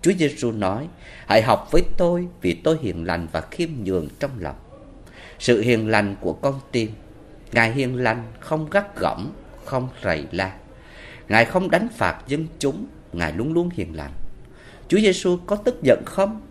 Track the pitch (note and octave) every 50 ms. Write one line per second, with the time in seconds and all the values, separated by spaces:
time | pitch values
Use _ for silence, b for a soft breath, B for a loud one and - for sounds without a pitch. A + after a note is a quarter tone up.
0 | - E3 G3 F3+ D#3+ C#3+ A2+ - - A#2+ A2 G#2 G2+ F#2 G2 A2+ D3 F3 B B
1 | B B B B B B G2+ - - C#3 A2 G2 - - - - - - - -
2 | F3+ E3+ F3 F3 F3+ F3 E3+ - - F#2 E2 - - D3 E3 D#3 C#3+ G#2 E2+ F2
3 | E2 F#2 E2+ E2+ E2+ D#2+ - D#2+ - - - - E3+ E3 D#3+ B2+ G#2 F2+ F#2+ F2+
4 | D#2+ C#2 - - - C#3 C3+ A2+ F2 D2 C#2 - - - - - - - - -
5 | - B B B B B B B - - A#2+ G#2 A2 B2 B2 A2 G#2+ G#2+ A2 G#2
6 | G#2 G2+ G2 F#2+ - F2+ D#2 - - C#3 C#3 C3+ C3 - - B2 A2+ G#2+ A2 -
7 | - - - - - - - - - - - A#2+ A2+ A2+ A2+ C#3 C3+ B2 B2+ B2
8 | B2 A#2+ A2+ A#2+ A#2 A2+ A#2 - - - D#3 D#3 D#3 D3+ D3+ G3+ G3+ G3+ - -
9 | - D#2 - - F#2+ C#3 G#3 - - - - - - - - C3 B2+ C3 - -
10 | - G2+ E2 D#2 C#2+ - - F2 F#2+ F#2+ F#2+ - - - B B B B B B
11 | B B B B B B G2+ A2 A#2+ - - F#3 F#3 - - F#3 G#3+ A#3+ - -
12 | G#2 F2+ - - - - C#3 D3+ D#3+ D#3+ - - - C#3 C#3 F3+ - - - -
13 | - - - E2+ E2+ D#2+ D2+ E2+ A#2 D3+ D#3+ E3+ F3 F3 E3+ - F#2 D#2+ D#2+ D#2
14 | D2 C#2+ - - - - - - - B B B B B B B B B - G3+
15 | G#3+ G3+ F#3 - - F#3+ F3+ F3+ - - G3+ G#3 G#3 B3 B3 - - C3 A#2 -
16 | - - - - G3 G3+ A3 G#3+ - -